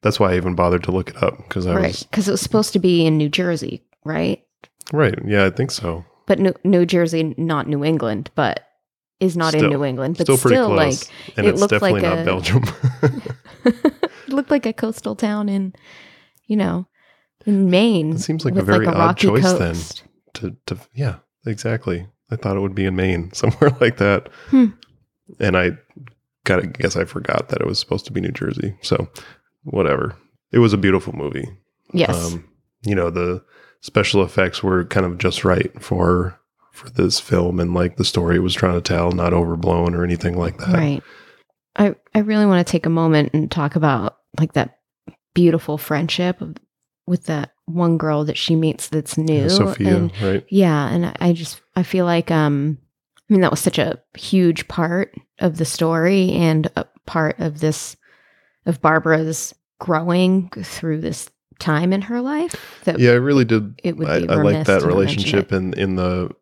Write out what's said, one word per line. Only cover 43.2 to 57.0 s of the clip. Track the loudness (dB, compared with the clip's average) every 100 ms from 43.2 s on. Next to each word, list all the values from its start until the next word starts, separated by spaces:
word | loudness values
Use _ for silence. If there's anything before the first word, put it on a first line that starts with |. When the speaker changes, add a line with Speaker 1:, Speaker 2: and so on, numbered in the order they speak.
| 2
Speaker 2:
and | 0 -2
talk | -2 -2 0
about, | 2 0 -2 _ _ -2
like, | -2
that | 0 -4 _ _ _ -20 -20 _
beautiful | 4 4 4 -2 -8
friendship | -4 -2 -2 -2 -2 -4
of, | -10 -14 _ _ _ _ -4
with | -4 -2
that | -6 -6 _ -8
one | 0 2 2
girl | 0 0
that | -2 -4
she | 0 2
meets | 2 -2 -6
that's | -6 -4 -4
new. | 0 2
Speaker 1:
Yeah, | 2
Sophia, | 2 2 2 2 2
Speaker 2:
And | 0 -2
Speaker 1:
right? | -2 -2 0
Speaker 2:
yeah, | 2 4 2 0
and | -2 -2
I, | -2
I | 0
just, | 0 -4 -14 _
I | -4
feel | -2 0
like, | 0 0 0
um, | 2 2 0 -2 -4 _ _ _ _
I | _
mean, | 4
that | 4
was | 2
such | -2 0
a | -2 -4 _ -18
huge | -2 2 4 2 -4
part | -4 -2 -2 -4 -10 _ _
of | -4 -2
the |
story | -6 -2 0 2 2 2 2
and | 2 2 2 0 -4
a | -8 _